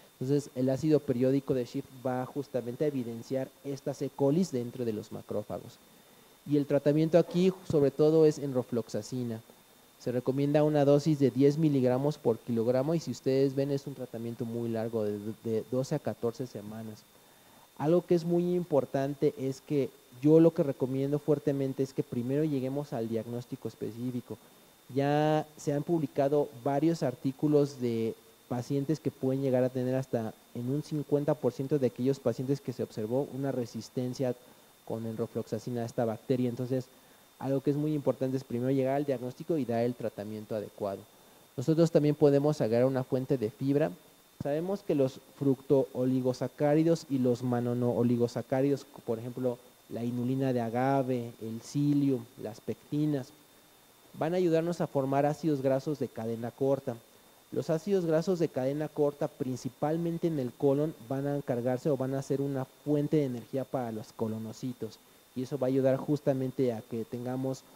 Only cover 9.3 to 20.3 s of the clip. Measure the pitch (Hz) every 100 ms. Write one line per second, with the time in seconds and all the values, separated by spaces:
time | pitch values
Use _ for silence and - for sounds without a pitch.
9.3 | 113 - - _ _ _ _ - 123 135
10.3 | 135 143 151 151 147 139 143 165 143 135
11.3 | 120 139 147 156 139 123 127 143 151 -
12.3 | 113 - 117 113 127 143 165 - 117 135
13.3 | 131 139 135 139 139 - 131 123 113 117
14.3 | 117 117 117 117 110 110 113 104 104 104
15.3 | 107 117 110 - 127 139 151 - 107 117
16.3 | - 131 110 104 110 110 104 - - -
17.3 | - - - - - 143 175 170 175 165
18.3 | 170 175 180 175 139 123 139 139 143 151
19.3 | - 135 135 - 147 131 - - 123 143